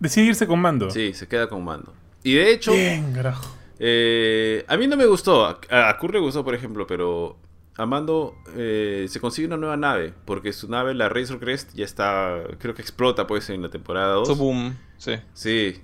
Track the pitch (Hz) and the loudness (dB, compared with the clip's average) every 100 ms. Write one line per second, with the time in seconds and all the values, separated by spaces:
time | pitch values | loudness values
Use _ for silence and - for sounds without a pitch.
0 | 160 214 226 226 208 170 180 143 95 107 | 0 4 4 4 2 2 2 2 0 -2
1 | 107 98 90 120 117 104 87 76 - - | -4 -4 -4 -2 -2 -4 -8 -10 -14 -20
2 | - - 131 135 190 226 - 190 185 165 | -20 -8 2 4 6 4 4 4 4 0
3 | 147 127 127 127 - - - - 117 117 | -2 -2 -2 -4 -8 -14 -18 -4 2 4
4 | 117 117 113 110 110 110 - 165 262 285 | 4 4 2 2 2 0 0 0 2 4
5 | 247 190 - 156 101 - - 123 113 107 | 6 6 6 4 4 0 0 4 6 4
6 | 170 202 156 139 135 120 123 107 95 87 | 0 0 0 -2 -2 -4 -4 -8 -4 -2
7 | 87 85 85 - - - - - 113 139 | 0 -2 -4 -10 -20 -20 -16 -6 -4 -2
8 | 156 160 147 - - 87 117 107 107 101 | 0 -2 -2 -8 -14 -6 -2 -2 -2 -2
9 | 95 - 120 - 160 165 156 147 147 117 | -6 -6 -6 -4 -6 -4 -4 -2 0 0
10 | 82 95 - 98 104 98 104 117 127 131 | -2 -8 -8 -6 -6 -8 -6 -4 -2 0
11 | 107 110 123 127 120 131 - - 101 - | 0 0 -4 -6 -6 -6 -8 -8 -8 -2
12 | 101 98 95 87 85 90 123 113 117 - | 0 0 -2 -4 -8 -10 -10 -10 -10 -2
13 | 127 123 98 107 - 95 87 - - 90 | 0 0 0 -4 -4 -8 -8 -10 -6 -2
14 | 95 98 120 143 135 127 123 131 - - | 0 2 2 2 0 0 -4 -8 -16 -14
15 | - 113 - - 110 113 104 90 | -8 -8 -8 -10 -2 0 0 -4